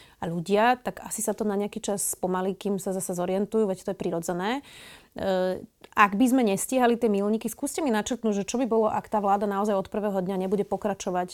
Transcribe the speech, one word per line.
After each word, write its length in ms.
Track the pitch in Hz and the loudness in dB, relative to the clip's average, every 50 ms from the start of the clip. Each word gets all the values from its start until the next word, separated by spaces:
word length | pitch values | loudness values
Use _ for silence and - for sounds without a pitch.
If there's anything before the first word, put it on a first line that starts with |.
| - - - - | -20 -20 -12 -8
a 80 | - | -6
ľudia, 480 | 170 170 175 165 185 202 208 220 247 254 247 | -4 -4 -4 -2 2 2 4 4 4 2 0
tak 240 | - 196 - - - | -2 -8 -8 -8 -10
asi 160 | 185 - - | -10 -8 -4
sa 160 | - 220 208 - | -4 -4 -2 -2
to 80 | 214 | -2
na 80 | 214 196 | -2 0
nejaký 240 | 202 208 208 - 220 | -2 -2 -4 -6 -6
čas 400 | - - 202 - - - - - | -4 -4 -2 -2 -2 -4 -4 -2
spomalí, 400 | - 185 185 185 185 196 180 - | -2 -2 0 0 0 -2 -4 -4
kým 240 | - 196 202 185 | -2 -2 -2 -2
sa 80 | - 202 | -2 -4
zase 240 | 185 190 - - 180 | -4 -4 -4 -4 -4
zorientujú, 560 | 175 175 175 185 196 208 - - 220 220 190 | -2 -2 0 0 0 0 0 0 0 0 0
veď 160 | 185 185 - | -2 -4 -4
to 40 | 208 185 | -6 -6
je 40 | - | -4
prirodzené. 480 | - 180 170 170 170 - 175 175 185 214 254 285 - - - - - - - - - _ - | -4 -2 -2 -2 -2 -2 -4 -2 -2 -2 -4 -4 -6 -12 -20 -20 -20 -20 -20 -20 -20 _ -10
E, 480 | - - 196 190 185 185 185 185 - - - _ _ - - - | -4 -2 0 0 2 0 0 -2 -4 -8 -16 _ _ -16 -2 6
ak 240 | 208 208 196 202 196 | 6 6 6 6 4
by 80 | 262 | 4
sme 160 | 240 254 262 | 6 6 4
nestihali 560 | 240 202 196 190 - - 262 254 247 240 240 233 | 4 4 2 0 0 0 2 4 4 4 4 4
tie 80 | 247 | 2
milníky, 400 | 220 202 196 202 208 220 220 - | 2 2 2 2 2 0 0 -2
skúste 320 | 220 - - 277 294 - 370 | -6 -6 -4 -6 -6 -4 -2
mi 160 | 330 262 220 | 0 2 2
načrtnúť, 480 | 208 208 - 254 - - 220 208 202 | 0 0 -2 -4 -2 0 0 0 0
že 60 | 196 - | -2 -2
čo 100 | - 240 | -2 -2
by 80 | 269 | 0
bolo, 240 | 208 226 226 214 - | 2 2 2 2 2
ak 160 | - 202 - | 0 -2 -4
tá 160 | - 226 208 | -2 -2 0
vláda 240 | 196 196 196 202 214 | 2 2 2 2 0
naozaj 320 | 202 202 196 208 214 202 190 | -2 0 0 0 0 0 0
od 80 | 190 | -2
prvého 320 | - - 214 202 208 190 190 | -2 -4 -4 -2 -2 -2 -2
dňa 160 | 180 190 196 | -2 -2 -2
nebude 320 | 185 190 190 208 196 202 | -2 -2 0 0 -2 0
pokračovať, 640 | - 202 180 - 208 196 - - 202 180 180 185 180 | -2 -4 -4 -2 -4 -4 -2 -4 -4 -2 -2 -4 -4